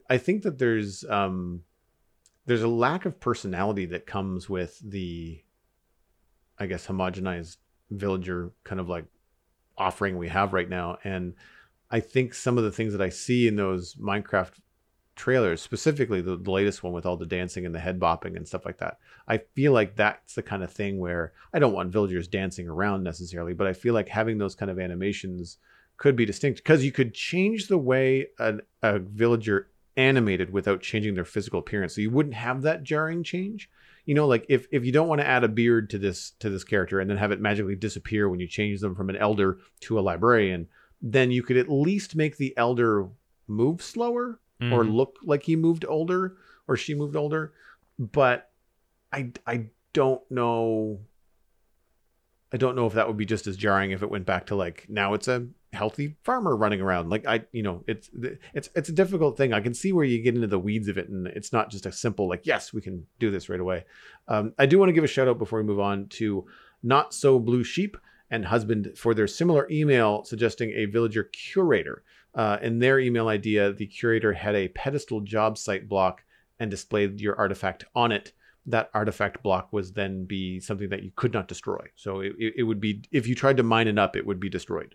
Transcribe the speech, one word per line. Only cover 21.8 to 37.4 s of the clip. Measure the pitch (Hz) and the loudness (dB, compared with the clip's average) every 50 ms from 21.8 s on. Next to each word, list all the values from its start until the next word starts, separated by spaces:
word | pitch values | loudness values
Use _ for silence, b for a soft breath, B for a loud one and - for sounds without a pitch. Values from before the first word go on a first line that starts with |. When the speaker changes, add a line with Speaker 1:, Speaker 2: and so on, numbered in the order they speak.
| 92 90 | -2 0
Speaker 1:
villagers | 90 107 101 92 92 87 82 87 | 0 0 0 2 0 -4 -4 -4
dancing | - 95 95 92 - 92 87 85 | -4 -4 -4 -4 -6 -8 -10 -6
around | 78 87 101 104 98 95 | -4 -2 -2 0 0 -2
necessarily, | 90 85 78 - 90 85 90 87 85 87 87 | -4 -6 -6 -8 -10 -10 -8 -6 -6 -4 -2
but | 101 101 | -2 -2
I | 95 | -2
feel | 92 - - 120 117 | -2 0 0 0 2
like | 107 95 - | 0 0 -2
having | - 110 110 113 113 | -2 -2 0 0 0
those | 104 101 95 - | -2 -2 -4 -4
kind | - 104 95 | -6 -6 -6
of | 90 92 | -4 -4
animations | 92 90 87 90 95 104 101 - - 92 90 90 87 87 - b b b b b b b _ - | -6 -6 -4 -2 -2 -2 -4 -4 -8 -10 -10 -10 -10 -12 -14 b b b b b b b _ 0
could | - 143 127 | 2 2 4
be | 117 113 | 4 2
distinct, | 101 95 - 147 139 104 - - | 0 0 0 -2 -2 -2 0 2
'cause | 151 160 143 | 4 4 4
you | 131 135 | 4 2
could | - 143 127 113 - | 0 0 0 0 -2
change | - - - 165 180 190 214 226 208 190 - | -8 -8 -4 0 0 0 0 0 -2 -2 0
the | 190 160 | 0 0
way | 131 127 127 131 131 131 135 135 135 - _ - | 2 2 2 2 4 4 2 2 0 -4 _ -2
a, | 117 110 107 107 - _ _ _ | -2 -2 -2 -4 -8 _ _ _
a | - 107 101 95 | 0 2 2 0
villager | 92 98 101 107 117 117 120 113 107 110 101 98 - _ _ _ _ _ _ 131 | -2 -4 0 2 4 4 4 2 2 2 2 2 0 _ _ _ _ _ _ 2
animated | 131 135 135 127 113 101 92 90 90 92 | 4 4 4 4 4 2 2 0 -2 -2
without | 98 98 92 101 98 92 | -2 0 0 0 0 0
changing | - - - 107 104 107 95 | -2 -4 -4 -2 -2 -2 -2
their | 90 87 | -4 -4
physical | - - 107 90 - - 87 | -4 -6 -6 -4 -4 -4 -6
appearance. | - - 104 101 92 82 - | -4 -4 -4 -4 -4 -4 -2
So | 107 | -4
you | 104 110 | -2 0
wouldn't | 120 147 151 143 117 | 2 0 0 0 -4
have | 110 120 123 131 135 | -6 -4 -4 -4 0
that | 139 156 170 165 | 0 0 -2 -2
jarring | 139 139 151 151 156 160 170 175 | -4 -4 -2 -2 -2 -2 -4 -6
change. | 160 - - 180 190 202 226 208 - b b b b b b b b | -6 -6 -6 -6 -6 -6 -8 -12 -14 b b b b b b b b
You | 147 143 | 0 2
know, | 151 151 | 4 6
like, | 135 120 110 - - | 6 4 2 2 2
if, | 135 123 123 - | 0 0 2 0
if | 147 131 120 | -2 -2 0
you | 127 | 2
don't | 123 151 165 | 2 4 4
wanna | 165 156 143 | 4 2 2
add | 143 135 127 123 120 | 2 2 4 4 4
a | 110 | 2
beard | 107 117 117 120 117 113 110 - | 2 4 4 4 4 4 2 -2
to | 110 98 | -4 -4
this, | 101 98 90 - - - - - | -2 -2 -4 -4 -10 -16 -10 -6
to | - 104 | -4 -4
this | 95 90 - | -4 -4 -2
character | - 107 98 90 - 95 95 | 0 0 0 2 2 0 0
and | 95 98 | 0 0
then | 101 98 | 0 0
have | 104 101 | 0 0
it | 101 98 | 0 0